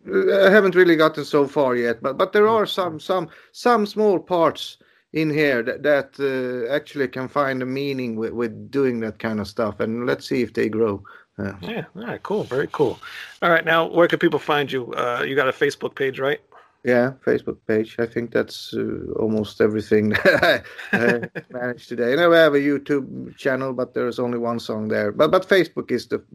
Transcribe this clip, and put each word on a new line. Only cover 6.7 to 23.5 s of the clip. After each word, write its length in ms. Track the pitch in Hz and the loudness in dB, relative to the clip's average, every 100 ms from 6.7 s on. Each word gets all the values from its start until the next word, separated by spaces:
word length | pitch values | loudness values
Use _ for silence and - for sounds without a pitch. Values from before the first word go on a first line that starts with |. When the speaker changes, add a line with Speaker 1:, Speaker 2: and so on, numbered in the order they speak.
Speaker 1:
actually 360 | 151 - 143 131 | -4 -4 -4 -4
can 200 | 131 127 | -4 -4
find 340 | 147 135 131 | -2 0 -2
a 40 | 127 | -4
meaning 500 | 135 143 131 120 110 | -6 -4 -4 -6 -4
with, 160 | 110 | -6
with 380 | 110 117 107 104 | -4 -6 -6 -6
doing 300 | 139 131 117 | 0 0 0
that 180 | 110 - | -4 -4
kind 200 | 113 107 | -4 -4
of 80 | 95 | -4
stuff, 340 | - 107 101 | -2 -2 -2
and 260 | 113 117 127 | -4 -2 -2
let's 200 | 139 - | -2 -2
see 140 | 135 | -2
if 140 | 113 | -2
they 160 | 113 113 | -2 -2
grow. 320 | 107 113 98 - - _ - | 0 0 -2 -10 -20 _ -10
Uh, 140 | 101 95 | -10 -8
Speaker 2:
Yeah, 240 | 139 220 - 190 | -10 -10 -10 -12
all 80 | |
right, 180 | 226 - | -12 -10
cool, 220 | - 202 | -6 -6
very 240 | 131 127 160 | -4 -4 -4
cool. 300 | - 120 - - - - - | 0 -2 -2 -14 -18 -16 -2
All 80 | 175 | 2
right, 160 | 165 165 | 2 4
now 180 | 165 165 | 2 2
where 220 | 165 170 | 4 4
can 100 | 160 | 4
people 200 | 170 147 | 2 0
find 340 | - 147 139 | 0 0 0
you? 220 | 131 117 | -4 -6
Uh, 300 | 131 123 123 147 | -4 -2 -2 -2
you 80 | 139 | 0
got 120 | 131 | 0
a 40 | |
Facebook 420 | - 143 - 127 | 2 0 -2 -8
page, 240 | - 135 127 | -4 -4 -2
right? 220 | 139 147 _ - _ _ | -2 -2 _ -20 _ _
Speaker 1:
Yeah, 280 | 123 123 131 131 123 | 0 2 2 -2 -2
Facebook 320 | 123 120 113 - | -2 -2 -8 -2
page. 300 | 110 113 - | -2 -2 -4
I 80 | 117 | -4
think 240 | 117 117 | -4 -4
that's, 400 | 117 113 - - | -4 -4 -8 -10
uh, 380 | 113 110 92 85 - | -6 -6 -6 -6 -4
almost 420 | 110 107 104 - | -2 -2 -4 0
everything 480 | 110 107 - 107 107 | 0 0 0 2 2
<laughs> 160 | - | 2
that 400 | 190 175 170 120 - - - | 2 4 2 0 -4 -16 -4
I, 40 | 196 | 0
I 240 | 120 120 - 165 | 2 0 -4 -12
Speaker 2:
<laughs> 100 | - | -12
Speaker 1:
managed 380 | 123 123 120 - | -8 -8 -8 -10
today. 240 | 120 120 | -4 0
And 80 | 147 | 2
I 180 | 175 165 | 6 6
have 160 | 156 | 6
a 40 | 143 | 4
YouTube 800 | 143 139 139 143 - 131 123 - | 2 0 0 -2 -2 -12 -14 -6
channel, 360 | 139 | -4